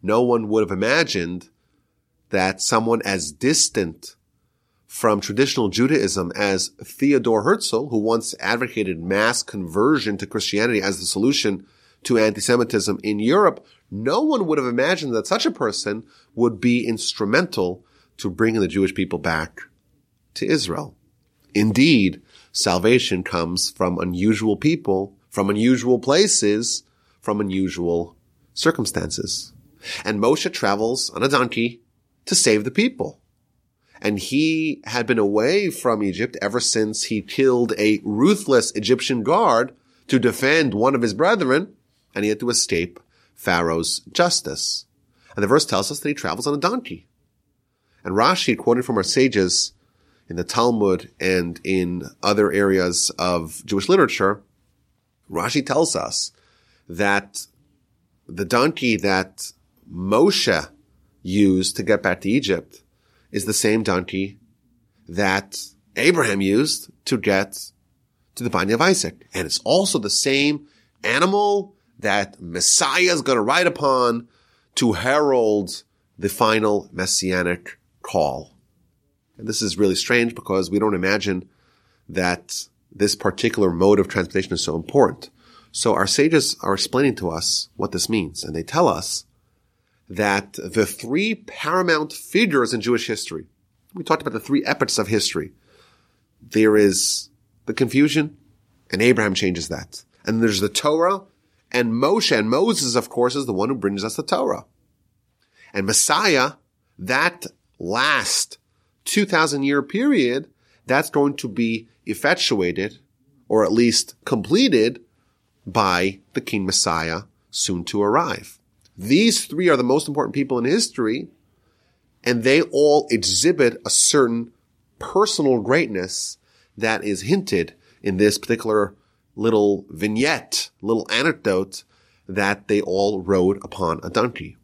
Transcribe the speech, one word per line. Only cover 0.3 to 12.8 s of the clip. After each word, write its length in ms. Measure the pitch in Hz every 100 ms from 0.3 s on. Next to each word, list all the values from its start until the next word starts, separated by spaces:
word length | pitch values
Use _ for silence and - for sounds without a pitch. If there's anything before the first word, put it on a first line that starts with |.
| 120 107
would 140 | 107
have 140 | 101 95
imagined 720 | 104 147 165 98 85 90 - _ _ _ _ _ _ _ _
that 300 | 98 95 92
someone 420 | - 113 113 117
as 300 | - 98 76
distant 800 | 73 127 156 - - 90 78 - - _ _ _ _ _ _ _
from 340 | - 117 104
traditional 500 | - 104 135 - 107
Judaism 600 | 95 131 147 101 92 87 90
as 320 | 101 95 - _
Theodore 600 | - - 139 139 117 110
Herzl, 460 | 113 214 - 113 143
who 100 | 117
once 360 | 107 113 113 -
advocated 640 | 92 117 123 - 95 82
mass 400 | 85 98 113 123
conversion 720 | - 107 90 87 120 151 110 101
to 80 | 98
Christianity 540 | 110 - 101 120 110
as 200 | 95 90
the 60 | 87
solution 600 | - 117 143 113 98 - _ _ _
to 140 | - 120
anti-Semitism 800 | 110 101 - 123 117 110